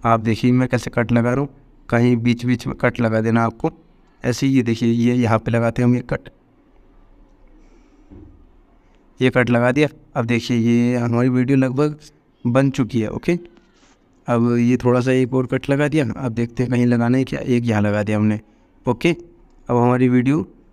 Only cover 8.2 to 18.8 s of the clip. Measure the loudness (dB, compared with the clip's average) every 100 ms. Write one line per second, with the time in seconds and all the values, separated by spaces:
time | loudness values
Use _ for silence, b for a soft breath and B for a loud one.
8.2 | -20 -20 -20 _ _ _ _ _ _ _
9.2 | 0 2 2 2 2 2 0 -2 -14 -6
10.2 | -2 -2 -2 -2 2 2 2 -2 -2 0
11.2 | 0 0 2 2 2 0 -2 -2 -18 _
12.2 | _ _ -2 2 2 0 -2 -2 -4 -6
13.2 | -2 -4 -4 -20 _ b b b _ _
14.2 | -4 0 2 2 2 2 2 0 2 0
15.2 | 2 0 -2 -4 -2 0 0 0 -2 -4
16.2 | -6 -4 -6 -4 -2 2 2 2 2 0
17.2 | -2 -6 -2 -2 0 0 0 0 -2 0
18.2 | 0 -2 -6 b b b